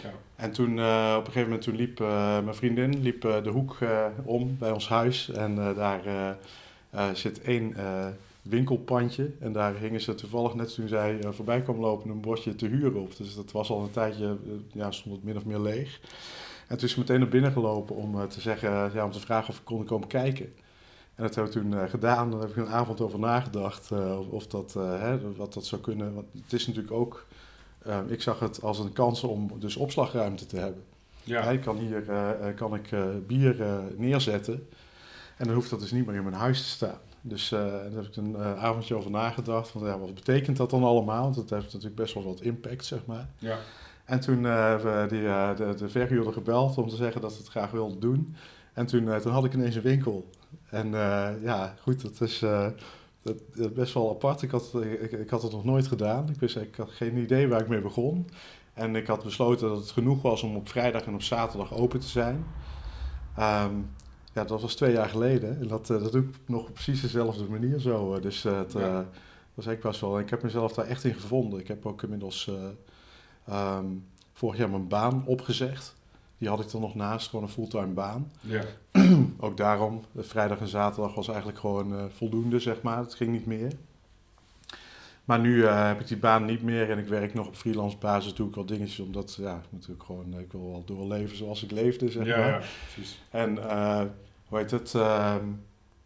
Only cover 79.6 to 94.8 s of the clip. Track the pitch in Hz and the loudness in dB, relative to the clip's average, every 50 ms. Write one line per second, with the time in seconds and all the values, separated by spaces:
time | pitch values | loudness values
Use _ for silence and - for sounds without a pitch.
79.6 | 104 104 104 101 107 110 110 113 110 - - 113 107 - - 110 104 104 104 101 | 2 4 4 4 2 0 -2 -4 -10 -12 -10 -10 -10 -4 0 0 2 2 0 -2
80.6 | 110 98 90 104 104 104 101 - 107 101 101 110 101 117 113 104 95 104 101 - | -4 -2 0 2 2 2 2 0 -2 -4 -4 -4 -6 -4 -4 -6 -6 -8 -8 -6
81.6 | - 107 101 98 101 101 101 101 101 98 - - 117 110 110 113 117 120 120 123 | -4 -2 -2 -2 -2 -4 -4 -6 -6 -8 -8 -6 -4 -2 0 0 2 2 2 2
82.6 | 117 120 113 113 - 123 113 120 123 120 - - 120 113 117 113 110 113 113 110 | 2 0 -2 -2 -2 -2 -2 -2 -4 -4 -4 -2 -2 0 0 0 -2 -2 -4 -4
83.6 | 113 131 139 135 - - - - _ _ - - _ _ _ _ _ _ - - | -4 -4 -6 -8 -12 -20 -20 -20 _ _ -20 -20 _ _ _ _ _ _ -20 -20
84.6 | - - - - - - - - - - - - _ - 120 117 117 120 120 120 | -20 -18 -18 -18 -18 -20 -20 -20 -20 -20 -20 -8 _ 2 4 6 6 6 8 8
85.6 | 113 110 104 104 104 104 104 104 131 - 117 104 104 113 110 110 110 107 113 117 | 8 8 8 6 6 4 4 0 -2 -4 -2 2 4 6 6 6 4 2 0 0
86.6 | 113 113 117 117 113 107 110 104 101 101 104 104 101 104 104 117 104 - - - | 0 0 2 2 2 2 2 0 0 0 0 0 0 0 -2 -4 -6 -6 -8 -6
87.6 | - 113 110 107 104 101 101 - - 107 101 101 98 104 95 - 110 101 104 104 | -4 -2 -2 0 0 -2 -2 -2 0 2 2 2 2 0 -4 -4 -4 -4 -4 -6
88.6 | 98 95 107 104 104 101 - - 98 92 95 101 98 98 - - 98 98 90 85 | -6 -4 -4 -4 -4 -4 -6 -8 -8 -6 -6 -6 -6 -6 -8 -8 -6 -6 -6 -8
89.6 | 87 - - 92 - - 90 87 - - 95 90 90 90 90 90 90 87 - 92 | -10 -12 -14 -14 -14 -14 -14 -14 -12 -12 -12 -10 -10 -8 -10 -10 -10 -10 -10 -10
90.6 | 90 92 90 87 87 92 101 95 98 98 104 104 104 104 104 101 107 104 107 104 | -10 -8 -10 -10 -8 -8 -8 -6 -4 -2 -2 -2 -2 -4 -6 -8 -8 -8 -6 -6
91.6 | 107 101 107 107 113 123 127 - 127 120 113 117 113 113 117 113 113 127 139 - | -8 -4 0 2 4 4 4 4 2 0 0 0 0 2 4 4 4 4 2 0
92.6 | - - - - - - - - 101 - - - - - - 117 117 110 104 107 | -2 -6 -12 -12 -14 -14 -12 -12 -12 -12 -14 -16 -14 -6 -2 0 0 2 0 -2
93.6 | 107 110 107 104 104 104 104 104 101 101 101 - - - - - - - 104 107 | -2 0 0 2 4 4 4 4 2 0 -4 -8 -18 -20 -20 -20 -10 -4 -2 -2
94.6 | 107 107 123 123 | 0 0 0 -2